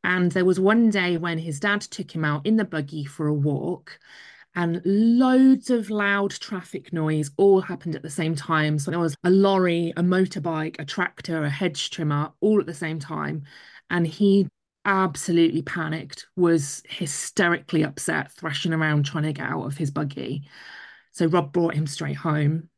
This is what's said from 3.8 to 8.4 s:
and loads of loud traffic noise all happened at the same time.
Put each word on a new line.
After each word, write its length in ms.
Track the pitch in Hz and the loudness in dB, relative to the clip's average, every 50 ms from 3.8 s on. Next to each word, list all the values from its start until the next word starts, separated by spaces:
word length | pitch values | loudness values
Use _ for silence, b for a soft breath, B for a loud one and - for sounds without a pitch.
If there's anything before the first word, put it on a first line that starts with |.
| _ - - B B B B B B B B B B B _ | _ -20 -20 B B B B B B B B B B B _
and 260 | 180 175 170 165 175 175 | -2 -2 -2 -2 -2 0
loads 840 | 185 196 208 226 233 233 240 262 254 254 262 262 262 262 262 - - | 0 2 4 4 4 4 4 4 4 6 6 8 6 6 4 2 0
of 200 | 254 233 208 190 | 0 0 0 -2
loud 420 | 214 208 202 202 202 202 202 196 | -2 0 0 2 2 2 0 -2
traffic 600 | - - - - 208 185 175 - - - - - | -4 -8 -10 -8 -8 -10 -10 -10 -12 -12 -10 -6
noise 380 | 170 160 156 156 156 151 151 143 - | -4 -2 0 0 0 0 -2 -4 0
all 240 | - 196 196 196 190 | 4 6 6 6 6
happened 340 | 190 - 180 - - 175 156 | 4 -2 -10 -8 -6 -8 -8
at 60 | - | -8
the 80 | - 147 | -8 -8
same 240 | - - 160 160 165 | -6 -2 -2 -2 -2
time. 460 | 143 | -4